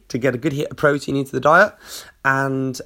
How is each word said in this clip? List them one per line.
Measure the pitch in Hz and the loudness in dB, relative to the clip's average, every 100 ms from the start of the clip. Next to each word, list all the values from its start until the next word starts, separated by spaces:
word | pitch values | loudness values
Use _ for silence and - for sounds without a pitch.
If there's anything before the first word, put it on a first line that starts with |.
| - | -8
to | 127 | -2
get | 131 | -2
a | 123 | -2
good | 147 | -4
hit | 139 - | -4 -6
of | - | 0
protein | 151 143 - 139 | 0 0 -2 -4
into | 135 | -4
the | - | 0
diet. | 147 170 208 - - - - _ 135 | 4 6 4 0 -18 -18 -18 _ 0
And, | 135 139 135 131 127 | 0 0 -2 -4 -6